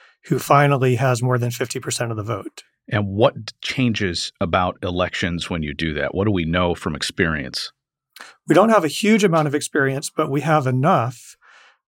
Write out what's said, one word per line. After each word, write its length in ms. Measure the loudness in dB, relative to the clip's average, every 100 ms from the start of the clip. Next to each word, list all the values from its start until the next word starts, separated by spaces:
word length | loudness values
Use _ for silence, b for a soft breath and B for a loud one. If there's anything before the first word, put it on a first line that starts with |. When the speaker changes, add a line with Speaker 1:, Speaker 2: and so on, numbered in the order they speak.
| b b
Speaker 1:
who 160 | -4 -2
finally 560 | 4 4 6 4 2 2
has 260 | 2 0
more 160 | 0 0
than 140 | -2
fifty 260 | -4 -6 -6
percent 320 | -6 -6 -4
of 60 | -4
the 80 |
vote. 400 | -6 -6 -8 -16 -20 _ -4
Speaker 2:
And 180 | -2 0
what 460 | 2 2 2 -8 -12
changes 720 | -8 -2 0 0 -2 -4 -8 -4
about 380 | 0 0 0 -2
elections 680 | -6 -2 -2 -2 -4 -4 -4
when 140 | -4
you 100 | -4
do 220 | -4 -4
that? 220 | -2 -4 -2
What 80 |
do 80 | 0
we 120 | 0
know 300 | 0 0 0
from 220 | 0 -4 -6
experience? 760 | -6 0 0 0 -6 -10 -12 -16 _ _ _ -20 B B 2
Speaker 1:
We 60 | 4
don't 140 | 6
have 120 | 4
a 60 | 2
huge 340 | 0 2 4
amount 240 | 4 2 2
of 80 |
experience, 560 | -2 -2 0 0 -2 -6
but 200 | -4 -2
we 100 | -2
have 260 | 2 2 2
enough 720 | 2 2 2 0 -6 -16 -20 b b b b